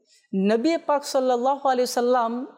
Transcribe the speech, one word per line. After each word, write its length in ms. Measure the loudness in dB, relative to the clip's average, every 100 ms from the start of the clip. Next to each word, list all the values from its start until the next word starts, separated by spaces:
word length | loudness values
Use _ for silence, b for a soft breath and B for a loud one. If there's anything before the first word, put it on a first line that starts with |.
| _ b b
নবী 360 | -2 2 2 2 0 0
পাক 160 | -2 0
সাল্লাল্লাহু 600 | -2 0 0 0 0 0
আলাইহি 240 | 0 0
সাল্লাম 380 | 0 0 2 0 -4 -10